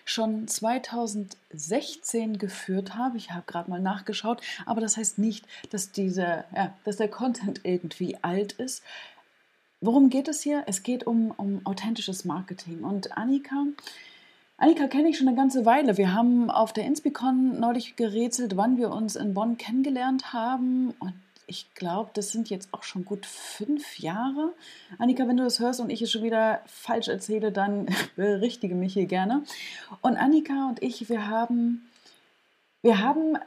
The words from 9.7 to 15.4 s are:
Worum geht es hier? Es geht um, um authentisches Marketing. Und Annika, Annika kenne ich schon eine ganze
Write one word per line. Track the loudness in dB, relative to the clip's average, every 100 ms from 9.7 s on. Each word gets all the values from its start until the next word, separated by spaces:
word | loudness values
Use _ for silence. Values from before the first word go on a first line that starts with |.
| -4
Worum | 4 8 8
geht | 6 -2
es | -4
hier? | -2 -2 -2
Es | -6
geht | -2 -2 0
um, | 2 0
um | -2 -4 -4 -4
authentisches | -4 -4 -4 -4 -6
Marketing. | -4 -4 -6 -10 -12 -8
Und | -4 -4 -4 -4
Annika, | 0 0 0 -2 -2 -4 -12 -18 -20 -20 -20 _ _ 2
Annika | 6 6 4
kenne | 4 4
ich | 4
schon | 4
eine |
ganze | 6